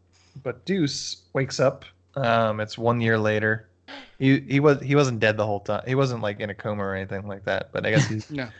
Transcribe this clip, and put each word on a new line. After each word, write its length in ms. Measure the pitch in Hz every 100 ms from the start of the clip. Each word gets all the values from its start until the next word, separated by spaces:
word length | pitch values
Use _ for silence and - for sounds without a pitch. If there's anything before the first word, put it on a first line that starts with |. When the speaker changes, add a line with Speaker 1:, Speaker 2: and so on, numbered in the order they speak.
| _ _ _ 135
Speaker 1:
But 240 | 127 120 -
Deuce 560 | 196 143 - - - _
wakes 260 | 135 135 -
up. 260 | 127 - - _ _ 143
Um, 440 | 117 113 110 107
it's 180 | 107 -
one 200 | 117 120
year 200 | 113 113
later. 480 | 107 107 107 110 - _ - - - -
He, 220 | 135 135
he 180 | 135 139
was, 220 | 147 139
he 140 | 131 143
wasn't 240 | 135 113
dead 160 | 110 107
the 80 | 107
whole 160 | 101
time. 200 | 101 104 123
He 80 | 131
wasn't, 260 | 135 117
like, 200 | 104 104
in 80 | 104
a 40 |
coma 300 | 98 110 104
or 100 | 98
anything 320 | 95 98 98 101
like 180 | 98 101
that. 260 | 98 -
But 140 | 101 104
I 60 |
guess 160 | 110 113
he's, 220 | 110 -
Speaker 2:
<laughs> 0 |
No. 180 | 143 117